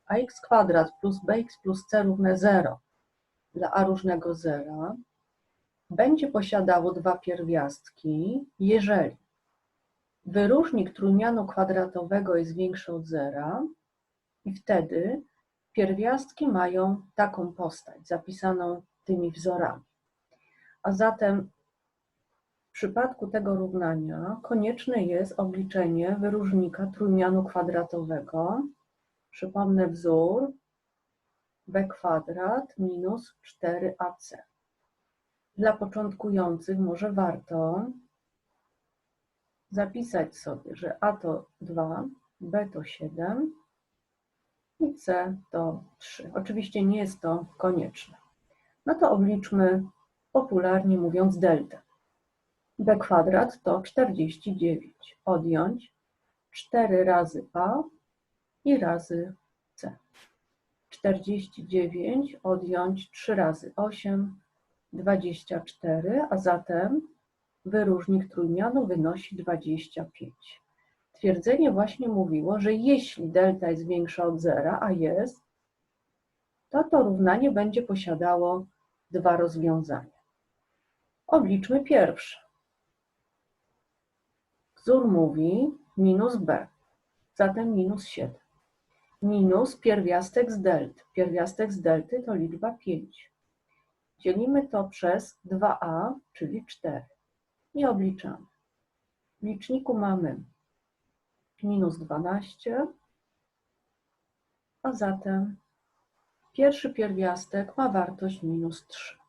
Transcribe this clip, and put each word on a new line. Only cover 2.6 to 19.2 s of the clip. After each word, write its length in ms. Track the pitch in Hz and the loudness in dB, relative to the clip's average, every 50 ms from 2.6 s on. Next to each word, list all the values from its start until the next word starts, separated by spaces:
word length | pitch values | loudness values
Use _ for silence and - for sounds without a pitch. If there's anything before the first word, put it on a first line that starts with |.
| 165 - - - _ _ _ _ _ _ _ _ _ _ _ _ _ _ - | 4 0 -4 -8 _ _ _ _ _ _ _ _ _ _ _ _ _ _ -6
dla 180 | 170 180 - | -6 -4 0
a 120 | - 196 190 | 2 2 2
różnego 500 | 190 190 190 190 185 175 165 170 170 165 | 2 2 0 0 0 0 0 -2 -4 -6
zera 600 | 165 165 165 147 143 143 151 156 156 160 185 233 240 240 _ _ _ _ _ _ _ _ _ _ _ _ _ _ _ _ - | -4 -4 -4 -4 -4 -6 -8 -8 -8 -8 -8 -10 -12 -16 _ _ _ _ _ _ _ _ _ _ _ _ _ _ _ _ -4
będzie 380 | 175 165 233 269 311 311 294 | 0 2 4 4 4 4 2
posiadało 640 | 285 - 208 196 - 214 202 185 180 180 175 165 180 | 0 -2 -2 -2 0 0 2 4 4 4 4 2 0
dwa 260 | 170 175 165 185 180 | -2 0 0 0 0
pierwiastki, 1300 | - - 185 175 175 170 165 170 156 143 143 143 - _ - - _ - 156 151 156 170 202 247 277 285 - _ - | 0 -2 -6 -6 -4 -2 -2 0 0 0 -2 -6 -12 _ -20 -20 _ -4 -4 -2 -2 -2 -2 -4 -6 -8 -10 _ -2
jeżeli 580 | 190 196 220 220 196 202 208 185 151 123 - - _ _ _ _ _ _ _ _ _ _ _ _ _ _ _ _ _ _ _ _ _ | 2 4 4 4 4 4 2 2 2 0 -4 -10 _ _ _ _ _ _ _ _ _ _ _ _ _ _ _ _ _ _ _ _ _
wyróżnik 680 | 180 175 202 202 214 254 302 330 - - 220 185 - - | -2 2 2 4 6 6 6 4 4 0 0 -2 -2 -4
trójmianu 520 | - 196 196 196 202 220 233 233 226 196 | 0 2 4 4 4 4 2 2 0 -2
kwadratowego 920 | 190 - 190 190 190 185 185 185 185 - 180 170 170 196 202 196 190 175 | -2 0 0 0 2 2 0 0 -2 -4 -8 -4 -2 -2 0 0 2 2
jest 200 | 170 165 165 165 | 0 0 -2 -2
większy 380 | 180 185 185 185 185 - - 170 | -4 -2 -4 -4 -6 -8 -8 -8
od 140 | 165 160 | -8 -6
zera 560 | 156 160 151 139 143 139 143 147 156 180 240 311 311 - - _ _ _ _ _ _ _ _ _ _ _ _ - | -6 -4 -4 -4 -4 -4 -6 -6 -4 -4 -4 -4 -6 -8 -14 _ _ _ _ _ _ _ _ _ _ _ _ -10
i 80 | 202 190 | -10 -10
wtedy 680 | - - - 208 175 160 165 175 165 175 208 254 311 - _ _ _ _ _ _ _ _ _ | -6 -2 0 0 0 0 0 -2 -2 -2 -2 -2 -4 -8 _ _ _ _ _ _ _ _ _
pierwiastki 760 | _ 226 196 190 190 196 214 240 262 262 269 - _ - 302 | _ 0 0 2 0 0 0 0 0 -2 -4 -8 _ -4 -2
mają 540 | 269 208 185 180 180 180 185 185 190 196 196 - - _ | 0 2 2 2 0 2 0 2 0 0 -2 -6 -6 _
taką 380 | - 208 202 - 190 180 175 - | 0 0 0 0 -4 -8 -8 -6
postać, 540 | - 175 160 - - - - - - 165 | -6 -8 -8 -8 -12 -18 -20 -20 -20 -8
zapisaną 720 | - 175 165 - - 190 - 190 190 185 180 175 175 175 175 - _ _ _ _ | -6 -6 -6 -6 -10 -8 -4 -2 0 0 0 -2 -4 -6 -8 -10 _ _ _ _
tymi 280 | - 190 175 | -4 -2 -2